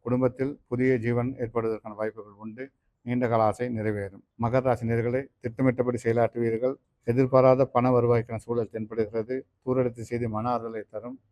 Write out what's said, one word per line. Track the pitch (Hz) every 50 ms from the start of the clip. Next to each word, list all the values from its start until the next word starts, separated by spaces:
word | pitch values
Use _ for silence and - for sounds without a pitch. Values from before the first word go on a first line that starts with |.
குடும்பத்தில் | _ 120 123 123 127 123 123 - 135 139 147 - _ _
புதிய | 123 120 127 131 131
ஜீவன் | 123 110 120 120 120 120 127 131 120
ஏற்படுவதற்கான | 123 110 110 117 113 113 110 104 _ 110 107
வாய்ப்புகள் | 101 107 110 104 110 101 104
உண்டு. | 101 101 110 110 110 120 131 139 _ _ _ _ _ _
நீண்ட | _ 120 123 123 123 113
கால | 117 113
ஆசை | 110 107 104 - 123 123 120 110
நிறைவேறும். | 104 110 104 104 98 95 95 - _ _ _ -
மகர | 117 117 120 131
ராசி | 127 131 120 110 117
நேர்களே, | 113 117 113 113 120 120 131 139 - _ _
திட்டமிட்டபடி | - 123 113 - 131 131 120 - 123 123 123 110
செயலாற்றுவீர்கள். | - 117 113 117 117 110 _ 117 117 117 113 113 123 131 139 - _ _ _ _ _
எதிர்பாராத | - 117 127 135 127 135 131 127 131 131 127 139
பண | - - 123 120 127
வருவாய்க்கான | 127 120 117 120 120 117 110 - 117
சூழல் | 107 - - 120 117 113 104
தென்படுகிறது. | - 110 110 107 113 113 110 104 113 113 107 117 131 131 - _ _ _ _
தூரெடுத்து | 127 127 131 127 123 117 120
செய்தி | 113 - 120 117 120 113
மன | 107 107 113 123
ஆறுதலை | 123 117 113 113 113 110 101 _
தரும். | - 107 107 120 131 131 _ _